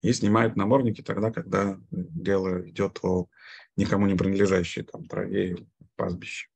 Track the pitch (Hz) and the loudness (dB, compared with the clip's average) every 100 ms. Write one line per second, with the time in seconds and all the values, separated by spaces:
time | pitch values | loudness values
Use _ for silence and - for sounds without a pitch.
0 | 101 120 104 110 110 95 101 135 123 107 | 2 2 4 4 4 2 2 4 2 -2
1 | - 101 107 110 - 98 98 95 - 90 | -6 -2 -2 -4 -2 0 0 -2 -8 -8
2 | 87 82 85 98 92 90 90 - 98 - | -8 -6 0 0 0 -2 -6 -4 -4 -2
3 | 92 90 87 _ - - - - 101 101 | -2 0 -2 _ -20 -20 -12 -2 0 2
4 | 101 92 95 98 101 95 85 - - - | 2 4 2 4 4 4 0 -6 -10 -14
5 | 82 101 95 98 92 87 107 _ - - | -8 -6 -4 -2 -2 -4 -10 _ -20 -6
6 | 98 87 - - - | -6 -4 -8 -12 -14